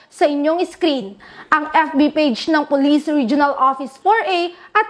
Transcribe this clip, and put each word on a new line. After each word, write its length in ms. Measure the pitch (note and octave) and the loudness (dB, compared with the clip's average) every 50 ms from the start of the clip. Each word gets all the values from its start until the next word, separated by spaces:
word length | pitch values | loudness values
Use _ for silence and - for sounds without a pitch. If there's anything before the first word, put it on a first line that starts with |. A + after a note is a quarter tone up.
| - | -20
sa 160 | _ - - F4+ | _ -4 0 0
inyong 400 | D4 C#4+ C#4+ C#4+ D#4 E4 F4+ F#4 | 0 0 0 0 0 0 0 -2
screen. 560 | E4+ - - F4+ D#4+ C#4 B3+ G3 G3 G#3 - - - - - - - | -4 -4 -2 -2 0 0 -2 -6 -10 -14 -18 -20 -20 -20 -12 -4 -2
Ang 160 | D4+ D#4 D4+ D4+ - | -2 -2 0 0 0
F 240 | D#4+ D#4 C#4+ D4+ C4+ | 0 0 2 2 2
B 160 | D4+ D4 D4+ | 2 2 2
page 320 | D#4 D4+ C#4+ A3 - - | 2 0 0 0 -2 -2
ng 160 | E4 D#4 D4+ C#4+ | 0 0 0 0
Police 480 | - C#4+ C#4 C#4 C#4+ D4 D4 D4+ D#4+ | 0 0 2 2 2 2 0 0 0
Regional 480 | D4+ D4 B3+ G#3+ D4 C#4+ C#4+ C#4+ - - | -2 0 0 0 2 2 2 0 0 2
Office 400 | C4 C4+ C4+ C4 C#4 B3 - - | 0 0 0 -2 -8 -14 -10 -4
four 240 | - F#4 A4+ A4+ - | 0 0 2 2 0
A 320 | F4+ F#4 F4 F4 F4 F4 - - - | -2 -2 -2 -2 -4 -8 -12 -10 -4
at 160 | - G#4+ A4 | -2 -2 -2